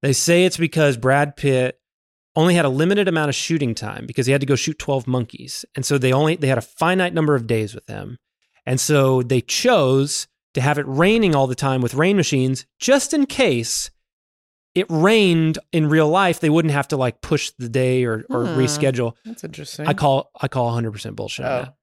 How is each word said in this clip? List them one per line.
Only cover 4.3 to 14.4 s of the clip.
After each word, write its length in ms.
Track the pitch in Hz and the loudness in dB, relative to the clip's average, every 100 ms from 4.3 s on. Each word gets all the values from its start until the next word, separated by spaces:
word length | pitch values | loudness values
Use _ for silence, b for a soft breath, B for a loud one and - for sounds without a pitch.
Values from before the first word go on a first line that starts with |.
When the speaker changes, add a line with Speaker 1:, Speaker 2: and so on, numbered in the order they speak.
Speaker 1:
had 80 | 135 | 0
to 60 | 135 | 2
go 80 | |
shoot 240 | 135 - 156 | 0 -2 -6
twelve 300 | - 139 123 | -4 -4 -2
Monkeys. 560 | 127 117 - 123 - - | -4 -4 -10 -14 -14 -12
And 100 | - | -8
so 140 | 131 139 | -2 0
they 140 | 127 | 2
only, 240 | 131 156 165 | 2 2 0
they 100 | 139 | 0
had 120 | 127 | 0
a 40 | |
finite 500 | - - 165 185 180 | -4 -2 0 2 0
number 220 | 170 156 | 0 0
of 140 | 139 113 | 0 0
days 260 | 113 107 | -2 -2
with 140 | 113 - | -10 -14
him. 300 | 104 98 123 _ _ _ _ | -14 -14 -16 _ _ _ _
And 140 | - 131 | -4 -4
so 420 | - 151 135 131 | 2 2 4 2
they 180 | 120 127 | 2 -2
chose 880 | - - 247 226 131 135 143 - - _ _ | 0 -2 2 4 4 2 0 -4 -10 _ _
to 60 | - | -2
have 180 | 135 143 | 0 0
it 80 | 139 | -2
raining 480 | 135 180 226 202 | 2 2 4 2
all 140 | 147 135 | 2 0
the 60 | 127 | 0
time 240 | 139 131 | -2 0
with 140 | 120 | -2
rain 220 | 127 170 202 | 0 2 2
machines, 500 | 160 135 131 131 - _ | 0 0 0 -4 -8 _
just 340 | - 277 - | 2 2 2
in 140 | 311 277 | 0 0
case 640 | - 240 123 117 - - _ _ _ _ _ | 0 0 0 -2 -6 -8 _ _ _ _ _